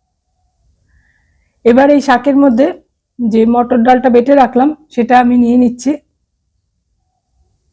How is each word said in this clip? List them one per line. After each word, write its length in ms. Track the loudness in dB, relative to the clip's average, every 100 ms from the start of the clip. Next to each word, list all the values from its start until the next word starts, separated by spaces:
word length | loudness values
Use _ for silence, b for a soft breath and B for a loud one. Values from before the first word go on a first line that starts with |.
| _ _ _ _ _ _ _ _ _ _ _ _ _ _ _ _ 0
এবার 220 | 2 2
এই 120 | 0
শাকের 360 | 0 -2 0 0
মধ্যে 300 | 2 0 -2 -4 _ _ _ -8
যে 220 | -4 0 0
মটর 340 | 0 -2 0
ডালটা 260 | 2 0 2
বেটে 240 | 0 2 2
রাখলাম 340 | 2 0 -2 -4 _
সেটা 260 | -6 -2 0
আমি 160 | 0 0
নিয়ে 200 | 0 2
নিচ্ছি। 340 | 0 -2 -6 -6 _ _ _ _ _ _ _ _ _ _ _ _ _ _ _ _ _